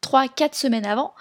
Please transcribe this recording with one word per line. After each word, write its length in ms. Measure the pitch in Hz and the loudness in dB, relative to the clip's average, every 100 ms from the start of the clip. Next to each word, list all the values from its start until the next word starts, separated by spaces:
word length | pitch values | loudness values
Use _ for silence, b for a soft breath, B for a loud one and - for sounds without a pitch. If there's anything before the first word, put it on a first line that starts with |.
trois, 260 | - 269 262 | 0 2 2
quatre 280 | - 302 - | 0 -2 0
semaines 300 | 269 226 202 | 0 0 0
avant, 280 | 214 294 B | -2 -4 B